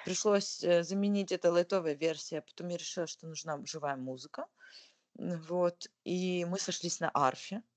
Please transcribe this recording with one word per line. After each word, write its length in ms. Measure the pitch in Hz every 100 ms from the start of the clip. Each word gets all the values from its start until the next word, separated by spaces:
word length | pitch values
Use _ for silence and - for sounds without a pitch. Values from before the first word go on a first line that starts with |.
пришлось, 600 | - 185 214 202 202 -
э, 200 | 175 175
заменить, 480 | 170 196 202 202 190
это 200 | 180 175
лайтовая 420 | 170 175 190 165 143
версия. 440 | 160 151 - 151
Потом 260 | - - 175
я 80 | 175
решила, 280 | - - 165
что 180 | - 160
нужна 320 | 156 160 147 -
живая 300 | 160 143 135
музыка. 500 | 131 131 131 - 320 _ - - - _ _ -
М, 220 | 180 170 160
вот, 400 | 180 175 175 - _
и 400 | - 180 185 180 175
мы 120 | 190
сошлись 400 | - - 170 -
на 100 | 165
арфе. 480 | - 135 - - 202 -